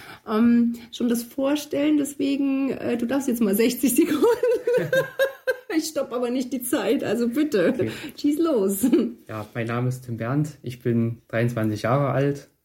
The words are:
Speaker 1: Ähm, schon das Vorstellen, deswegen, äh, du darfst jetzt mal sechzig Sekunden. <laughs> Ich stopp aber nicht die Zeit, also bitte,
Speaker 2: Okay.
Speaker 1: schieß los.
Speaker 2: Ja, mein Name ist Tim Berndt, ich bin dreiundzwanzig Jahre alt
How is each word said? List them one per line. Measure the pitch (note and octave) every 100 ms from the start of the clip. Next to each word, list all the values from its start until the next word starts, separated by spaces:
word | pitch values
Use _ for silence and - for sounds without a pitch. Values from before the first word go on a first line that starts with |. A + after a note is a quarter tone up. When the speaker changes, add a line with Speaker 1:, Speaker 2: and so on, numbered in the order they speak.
| - - -
Speaker 1:
Ähm, | G#3+ A#3 A#3+ A#3 - -
schon | - A#3+
das | A#3
Vorstellen, | - - C4+ D4 - C#4 D4+ D4+
deswegen, | C#4 - C#4 C#4 C#4 C4+ C4+
äh, | - - A#3+
du | A#3
darfst | C#4 C4
jetzt | A#3
mal | G#3+
sechzig | G#3 A#3+ - C4 B3
Sekunden. | E4+ D4 A4+ A#4 B4 A#4+ - B4
<laughs> | - C5 C5+ - C5+ - - - - D#4+
Ich | D#4
stopp | D4 C4
aber | A#3+ A#3+
nicht | B3+ B3
die | B3+
Zeit, | - C#4+ F#3+ C4
also | - A3+ A#3+
bitte, | C4 D4+ G#3 E3
Speaker 2:
Okay. | - - - D4 -
Speaker 1:
schieß | D4 D4+
los. | E4 B3+ G3 G3 B3 E4+ - - -
Speaker 2:
Ja, | A2 G#2
mein | B2 A2+
Name | A#2+ B2+
ist | B2 -
Tim | A2+
Berndt, | A2+ C#3 D3+ -
ich | - -
bin | B2 A#2 A#2 A2+ -
dreiundzwanzig | A2+ A#2+ A#2 A2 G#2+
Jahre | A2 C#3 C#3
alt | C3 C#3+ C#3 - _